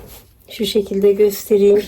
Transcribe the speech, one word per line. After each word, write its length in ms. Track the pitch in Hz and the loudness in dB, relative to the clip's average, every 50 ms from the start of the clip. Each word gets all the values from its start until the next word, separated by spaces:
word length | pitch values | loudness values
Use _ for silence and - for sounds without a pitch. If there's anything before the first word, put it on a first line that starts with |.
| - - - - - _ _ _ _ - | -20 -20 -20 -20 -20 _ _ _ _ -16
Şu 180 | - - 220 | -10 -8 -6
şekilde 460 | 196 - 220 196 - 202 196 202 202 | -4 -4 -4 -4 -4 -2 0 2 2
göstereyim. 680 | 196 202 208 208 202 - - - 220 196 196 202 202 208 202 | 2 2 2 0 0 -4 -4 -2 0 2 4 4 2 2 0